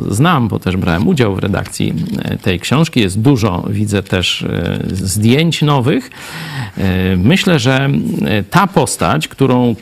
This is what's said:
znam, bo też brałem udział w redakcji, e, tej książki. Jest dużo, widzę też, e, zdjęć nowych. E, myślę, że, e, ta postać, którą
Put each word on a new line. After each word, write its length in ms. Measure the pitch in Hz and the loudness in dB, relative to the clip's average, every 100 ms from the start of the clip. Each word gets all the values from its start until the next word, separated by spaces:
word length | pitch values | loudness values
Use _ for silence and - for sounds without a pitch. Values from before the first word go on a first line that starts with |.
| - | -2
znam, 380 | 101 165 156 113 | 2 2 2 0
bo 120 | 107 | -2
też 180 | 95 90 | -2 -2
brałem 300 | 98 85 165 | 0 0 2
udział 280 | 165 110 95 | 2 2 0
w 40 | |
redakcji, 540 | 101 95 95 - 98 - - - | -2 -2 -4 -4 -2 -2 -4 -4
e, 140 | - 104 | -4 -4
tej 220 | 120 - | -2 -2
książki. 400 | - 127 165 127 | 0 0 2 2
Jest 180 | 98 95 | 0 2
dużo, 460 | 117 131 107 87 - | 2 2 2 0 -4
widzę 340 | 101 104 101 | -2 0 -2
też, 380 | 92 95 87 - | 0 -2 0 -2
e, 360 | 85 101 85 50 - | -4 -4 -2 -4 -4
zdjęć 680 | 95 98 107 110 131 165 143 | -4 -4 0 2 4 2 0
nowych. 480 | 151 143 120 226 - - - 160 160 143 110 - | 2 2 2 -2 -4 -14 -14 -12 -10 -8 -8 -4
E, 380 | 95 92 92 92 | -2 0 0 2
myślę, 420 | 104 190 - 160 | 2 2 2 2
że, 200 | 123 131 139 143 - - - | 2 0 0 0 -2 -2 0
e, 180 | 107 | -2
ta 240 | 98 175 196 | 0 2 2
postać, 600 | - 123 - 82 143 - | 2 0 0 0 0 -2
którą 480 | - 135 123 123 107 | 0 2 2 2 -2